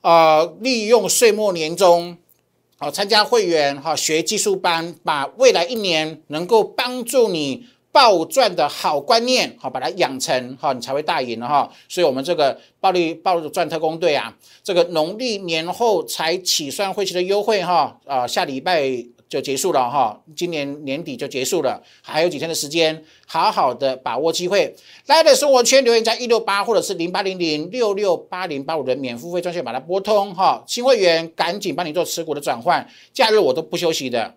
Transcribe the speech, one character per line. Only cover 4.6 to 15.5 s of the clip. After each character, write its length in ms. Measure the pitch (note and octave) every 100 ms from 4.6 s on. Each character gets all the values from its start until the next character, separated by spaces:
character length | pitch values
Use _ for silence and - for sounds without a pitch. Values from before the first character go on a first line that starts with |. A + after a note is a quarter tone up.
| F#3 E3 E3 E3
把 200 | - D3+ C#3 -
未 160 | B3+
来 120 | F#3+
一 120 | F3 B3
年 440 | G3+ D#3+ D#3 D#3 _
能 180 | D3+
够 200 | F3+ A#3
帮 400 | F#3+ - B3 B3+
助 240 | A#3+ C#4 A3+
你 400 | E3+ C#3+ A#2+ - _ _
暴 320 | - A3 F#3
赚 300 | D#3+ - A3+
的 140 | E3+ D3
好 320 | - F#3 D#3
观 240 | - A#3
念， 320 | A#3+ B3+ D3+ -
好， 100 | C3+
把 80 | B2+
它 100 | C#3
养 280 | F#3+ D3 C3
成， 380 | - C3 B2 C3
好， 120 | D3+
你 80 | B2+
才 120 | A#2
会 80 | C#3
大 220 | D#3+ E3
赢 160 | B2+ A2+
了 80 | A#2+
哈。 240 | C#3+ A#2+ - _
所 140 | -
以 20 |
我 60 | E3
们 120 | C3
这 120 | C#3
个 240 | E3 C#3+ A2+ _ _
暴 100 | F#3+
利-， 240 | F#3 E3 D#3+
暴 180 | F#3+ F3 D3+
赚 200 | - E3+
特 100 | E3
工 180 | D#3+ D#3+
队 200 | F3 C#3+
啊， 180 | A2+ - _ -
这 100 | -
个 80 | F3+ F3
农 260 | E3 D#3 G#3+
历 220 | B3+ G3+
年 340 | F3+